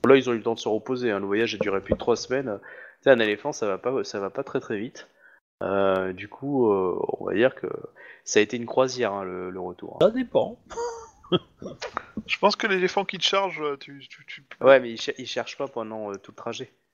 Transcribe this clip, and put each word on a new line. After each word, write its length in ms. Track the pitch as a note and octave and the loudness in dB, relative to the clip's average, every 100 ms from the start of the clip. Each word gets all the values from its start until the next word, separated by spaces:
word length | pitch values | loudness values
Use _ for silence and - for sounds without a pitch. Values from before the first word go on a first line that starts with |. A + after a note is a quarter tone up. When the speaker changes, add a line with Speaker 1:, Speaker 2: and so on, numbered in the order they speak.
| B2 | 8
Speaker 1:
Là, 80 | C3+ | 8
ils 120 | B2 | 6
ont 40 | |
eu 40 | A#2 | -2
le 60 | |
temps 120 | A2+ A2+ | -2 -2
de 40 | |
se 100 | - | -2
reposer, 420 | G#2+ - B2+ B2 | -2 -2 -2 0
hein. 80 | G2+ | 0
Le 80 | G2 | 0
voyage 260 | G2+ A#2 | 2 2
a 40 | G#2 | -2
duré 220 | G#2 G2 | -4 -4
plus 120 | F#2 | -2
de 60 | G2+ | -2
trois 160 | - A2+ | 0 0
semaines. 420 | - C3 C3 G2 | 0 -4 -4 -8
Tu 400 | - - - _ | -10 -20 -20 _
sais, 60 | - | 4
un 80 | B2 | 6
éléphant, 320 | A2 G#2 D3 | 6 0 -4
ça 160 | - G#2+ | -4 -4
va 100 | F#2 | -2
pas, 260 | B2 C3 | -2 -2
ça 160 | G2 G#2+ | -4 -4
va 100 | G2 | -6
pas 120 | - | -6
très, 160 | C#3 C3+ | -6 -6
très 160 | - G#2+ | -4 -6
vite. 280 | A#2+ - - _ - _ _ _ | -6 -12 -20 _ -20 _ _ _
Euh, 500 | F#2 G2 G2 F#2+ F#2 | -2 2 2 2 -2
du 140 | F#2 G2+ | -6 -12
coup, 440 | - C3+ C#3 A#2 | -10 -2 2 4
euh, 260 | G2 F#2 F2+ - - | 4 2 0 -4 -4
on 60 | F#2+ | -2
va 80 | F#2 | 2
dire 180 | B2 | 2
que 140 | - - - - _ - - | 2 -8 -8 -12 _ -20 -18
ça 160 | - G#2+ | 0 2
a 20 | |
été 160 | G#2 B2 | 2 0
une 80 | A2+ | -2
croisière, 480 | - C3 B2 A2 | 0 0 0 -2
hein, 100 | G2+ F#2+ | -2 -6
le, 260 | F2+ F#2 | -6 -8
le 80 | F#2 | -8
retour, 380 | F2+ F2+ - - | -8 -10 -14 2
hein. 40 | F#3 | 2
Speaker 2:
Ça 20 | |
dépend. 480 | A#3+ A#3+ C3+ - A#3+ _ A4+ A#4+ A#4 - _ - | 2 0 0 0 -6 _ -8 -8 -8 -18 _ -2
<laughs> 20 | F3+ - _ - - - - - - - | -2 -2 _ -16 -12 -10 -10 -10 -14 -8
Speaker 3:
Je 100 | - | 2
pense 160 | G3 - | 2 2
que 100 | A3 | 0
l'éléphant 380 | F#3+ F3+ - F#3 | 0 0 0 -4
qui 120 | F#3 | -2
te 40 | |
charge, 380 | - G3 G3 D#3 D3+ C#3 | 0 0 -2 -4 -6 -6
tu, 240 | - C#3 C3 | -10 -20 -20
tu, 160 | - - | -20 -18
tu 180 | - _ - | -20 _ 2
Speaker 1:
Ouais, 200 | B2+ C3+ | 8 8
mais 120 | B2 | 6
il 80 | A2+ | -6
cher-, 160 | - - | -8 -8
il 100 | B2 | -6
cherche 300 | - A2+ - | -6 -8 -8
pas 100 | C#3 | -8
pendant, 440 | A#2 A2 A2 G#2+ | -6 -8 -8 -8
euh, 40 | G2 | -10
tout 160 | - | -12
le 40 | - | -12
trajet. 360 | - A#2 C3 _ _ | -10 -8 -12 _ _